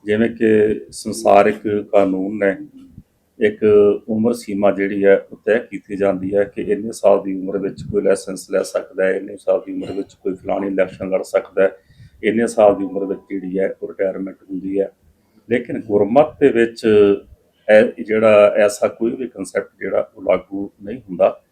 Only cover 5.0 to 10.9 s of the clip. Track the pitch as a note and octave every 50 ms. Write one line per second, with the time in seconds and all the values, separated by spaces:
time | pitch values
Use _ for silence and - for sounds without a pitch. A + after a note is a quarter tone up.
5 | G2 G2 G2 G2 - _ - - _ A2 G#2 B2 A#2+ - G2+ F#2 _ _ G#2 F#2+
6 | G2 G2 F#2+ F#2 F#2+ F#2+ G2+ G2+ G2+ G2+ _ A2+ - F2+ G#2 G2+ G#2 A#2 A2 -
7 | - G2+ G2+ - - - F#2+ F#2+ F#2 F#2 G2 G2 F#2+ F#2+ - - F#2 - G#2 G2+
8 | F#2+ G2 G2 - - G2 F#2+ F#2+ - _ G2 F#2+ F#2+ - - - - - - F#2+
9 | F#2+ F#2+ F#2+ F#2+ F#2+ G2+ G2+ G2 _ - F#2+ F#2+ - G2 F#2+ F#2 F#2+ - F#2 G2
10 | F#2+ _ _ _ _ G2 F#2 F#2 - F#2+ F#2 G2 G2 G2 G2 F#2+ F#2 F#2